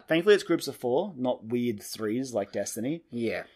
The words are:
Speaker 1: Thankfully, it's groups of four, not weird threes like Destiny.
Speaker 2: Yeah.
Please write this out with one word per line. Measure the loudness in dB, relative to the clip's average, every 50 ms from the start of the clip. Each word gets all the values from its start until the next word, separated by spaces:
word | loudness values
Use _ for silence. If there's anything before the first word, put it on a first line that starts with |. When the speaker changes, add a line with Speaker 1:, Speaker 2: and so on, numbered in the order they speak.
| 0 0
Speaker 1:
Thankfully, | 0 4 6 6 6
it's | 6 6
groups | 2 0 0 0 -4
of | -6
four, | -4 -2 0 2 2 0 0 -4 -2
not | -2 -2 -2 -2 -2
weird | -2 -2 0 0 0 -2 -2
threes | -6 -10 -8 -4 -2 -2 0 -2 -2 -2 -2
like | -2 -2 0
Destiny. | -2 -4 -4 -4 -4 -4 -4 -2 -4 -4 -6 _
Speaker 2:
Yeah. | -6 -4 -2 -2 -2 -4 -6 -10 -16